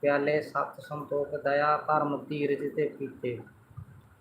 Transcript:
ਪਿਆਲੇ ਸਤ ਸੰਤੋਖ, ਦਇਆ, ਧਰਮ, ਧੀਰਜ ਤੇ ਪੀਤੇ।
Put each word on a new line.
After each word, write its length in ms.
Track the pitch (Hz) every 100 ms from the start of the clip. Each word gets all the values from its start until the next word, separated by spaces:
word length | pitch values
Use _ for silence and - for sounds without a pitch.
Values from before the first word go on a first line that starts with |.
ਪਿਆਲੇ 400 | 143 143 143 151
ਸਤ 380 | 147 143 - -
ਸੰਤੋਖ, 560 | - 147 139 143 143 147
ਦਇਆ, 420 | 143 143 147 147
ਧਰਮ, 480 | - 151 147 139 -
ਧੀਰਜ 500 | 151 143 135 143 -
ਤੇ 200 | 143 -
ਪੀਤੇ। 400 | 135 - 123 113 - - - - - - - -